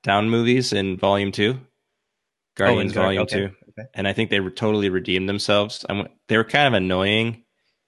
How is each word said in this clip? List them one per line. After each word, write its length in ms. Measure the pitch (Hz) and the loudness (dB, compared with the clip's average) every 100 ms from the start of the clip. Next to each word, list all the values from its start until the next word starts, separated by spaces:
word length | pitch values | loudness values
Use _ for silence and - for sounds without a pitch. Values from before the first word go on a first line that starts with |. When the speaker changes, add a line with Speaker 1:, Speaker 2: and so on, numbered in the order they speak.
Speaker 1:
down 260 | - 101 107 | 0 2 2
movies 440 | 117 117 123 123 | 2 2 2 0
in 240 | 101 98 92 | -2 -2 0
Volume 340 | 101 101 101 | 2 2 0
two. 200 | 98 104 | 0 -2
Speaker 2:
Oh, 20 | |
in 1400 | 131 131 _ _ _ _ _ _ _ _ - 98 110 98 | -2 -10 _ _ _ _ _ _ _ _ 0 2 2 0
Speaker 1:
Guardians 40 | |
Speaker 2:
Guar-, 100 | 95 | 0
Speaker 1:
Volume 180 | 95 98 | 0 0
Speaker 2:
okay, 120 | 107 104 | -2 -2
Speaker 1:
two. 60 | 98 95 _ | -4 -8 _
Speaker 2:
okay. 180 | - 110 | -20 -16
Speaker 1:
And 120 | - 98 | -6 -4
I 40 | |
think 160 | 98 113 | -2 0
they 100 | 101 | 0
re-, 100 | 92 | -2
totally 380 | 92 110 107 101 | -2 0 0 0
redeemed 400 | 92 80 92 95 | -2 -2 -2 -2
themselves. 560 | 101 - 104 104 - - | -4 0 0 0 -6 -6
I 60 | |
w-, 200 | 98 - _ _ | -6 -6 _ _
they 80 | 110 | 0
were 80 | |
kind 240 | 113 143 143 | 2 2 2
of 60 | |
annoying. 680 | 110 92 92 98 107 113 113 _ _ _ _ | 2 0 0 2 0 0 -6 _ _ _ _